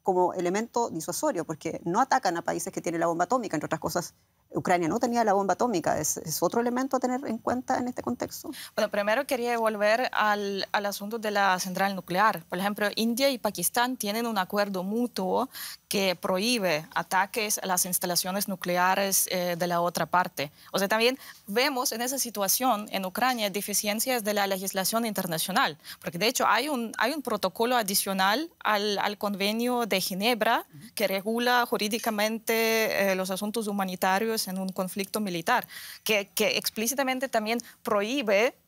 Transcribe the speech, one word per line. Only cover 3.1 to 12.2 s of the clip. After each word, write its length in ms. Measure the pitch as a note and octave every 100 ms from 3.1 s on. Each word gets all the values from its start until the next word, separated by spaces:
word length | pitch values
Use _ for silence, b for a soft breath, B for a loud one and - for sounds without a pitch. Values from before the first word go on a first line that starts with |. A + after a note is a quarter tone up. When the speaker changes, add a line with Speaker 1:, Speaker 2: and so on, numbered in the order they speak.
| E3+
Speaker 1:
atómica. 320 | F3 B3+ G3+ D#3
Entre 120 | -
otras 120 | D#3+
cosas, 360 | E3+ F3 - _ _ _ _ E3+
Ucrania 320 | - F3+ E3
no 100 | G#3
tenía 240 | B3 A#3+
la 80 | G#3+
bomba 200 | G3 G3
atómica. 440 | F3+ B3 F#3 - E3
¿Es, 200 | D3+ -
es 260 | D#3+ -
otro 160 | E3+ A#3
elemento 380 | A#3+ B3 C4+ B3+
a 20 |
tener 220 | B3+ B3+ C#4+
en 120 | A3+
cuenta 380 | - B3 - B3+
en 80 | B3
este 160 | -
contexto? 480 | - B3 - - E4+ C4+ B -
Speaker 2:
Bueno, 160 | G#3+
primero 340 | G3+ G3+ A3+ C#4+
quería 320 | B3+ A#3+ A#3
volver 520 | A3 G#3+ G#3 A3+ A#3
al, 560 | - G#3+ G#3 G3+ G3 -
al 120 | G#3 G3+
asunto 340 | G3 G3+ A3+
de 120 | G#3+
la 260 | G3+ G3 F#3
central 380 | F#3 F#3 G3 F#3+
nuclear. 480 | - F3+